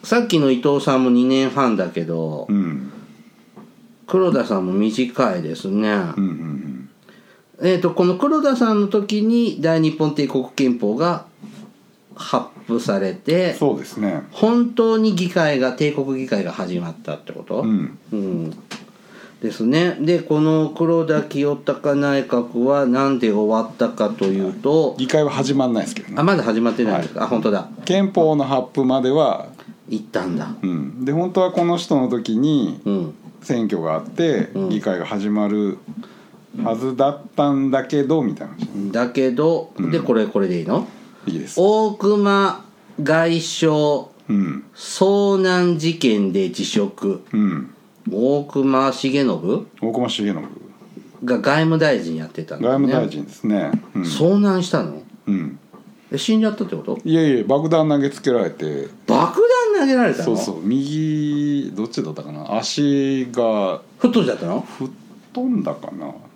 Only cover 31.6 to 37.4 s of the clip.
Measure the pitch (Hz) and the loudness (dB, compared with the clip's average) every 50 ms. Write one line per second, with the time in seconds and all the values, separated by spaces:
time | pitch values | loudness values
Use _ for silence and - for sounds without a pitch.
31.6 | 170 170 175 170 170 - 160 139 127 120 123 120 113 - 110 110 135 156 151 139 | 0 0 0 -2 -2 0 0 0 2 0 -2 -2 -2 -2 0 0 2 2 2 2
32.6 | 113 85 - - - 104 101 95 87 76 78 - - - - - - - 131 117 | 0 -2 -4 -6 -4 -2 -2 -2 -2 -6 -10 -16 -20 -20 -20 -20 -6 -4 -2 -2
33.6 | 113 101 104 87 80 80 78 80 76 - - - 170 165 139 101 82 - - 196 | 0 -2 -2 -2 -2 -2 -2 -2 -4 -6 -2 0 0 2 2 0 -2 -4 -4 -4
34.6 | 196 185 175 107 - 107 92 87 85 - 107 101 98 107 104 107 104 101 104 107 | -4 -2 -2 -2 -2 -2 -2 -2 -4 -4 -4 -4 -2 -2 0 0 0 0 0 0
35.6 | 104 98 - - - - - 214 - - - - - - - - - - - - | 0 -2 -4 -6 -12 -14 -14 -14 -14 -16 -20 -20 -20 -20 -20 -20 -20 -14 -8 -4
36.6 | 113 113 113 113 127 131 127 123 135 143 143 143 - - - - | -4 -2 -2 -2 -4 -4 0 2 0 0 0 -4 -14 -8 -2 0